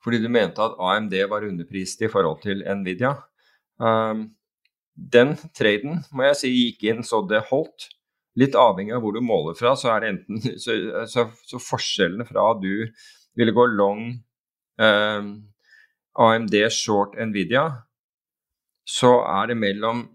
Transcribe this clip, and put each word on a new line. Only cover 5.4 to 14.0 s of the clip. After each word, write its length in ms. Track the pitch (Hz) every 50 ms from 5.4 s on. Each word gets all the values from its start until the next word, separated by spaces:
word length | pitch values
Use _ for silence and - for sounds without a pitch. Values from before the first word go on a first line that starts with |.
| - 160 _
traden, 500 | - - 107 104 104 107 143 160 175 143 _
må 140 | 147 135 127
jeg 120 | 139 143
si, 140 | 143 - 131
gikk 320 | 127 123 123 120 110 _ -
inn 220 | 107 113 113 120
så 180 | - - 110 104
det 220 | 92 107 107 110
holdt. 460 | - - 139 160 - _ _ - - - _ _ _ _ _ _ _ _
Litt 180 | - 127 139 135
avhengig 380 | 98 127 117 101 90 98 104 113
av 80 | 123
hvor 140 | 113 107 101
du 60 | 113
måler 360 | 127 120 110 90 76 78 85
fra, 160 | - 120 120 135
så 180 | 131 127 123 113
er 80 | 107 107
det 80 | 110
enten, 300 | 101 90 - _ 101 113 110 127
<laughs> 80 | - -
så, 480 | - - 113 110 87 110 - 92 113
så, 180 | 110 - 127 120 110 113 _ _
så 140 | - - 123
forskjellene 680 | - - - 120 - - - - 98 85 87 104 120
fra 240 | - - 98 98 107 113
du 300 | 107 95 95 98 104 110 113 - _ - - - _ _ _ _
ville 160 | 110 117 113 107
gå 120 | 113 120
long, 440 | 123 110 101 101 98 101 107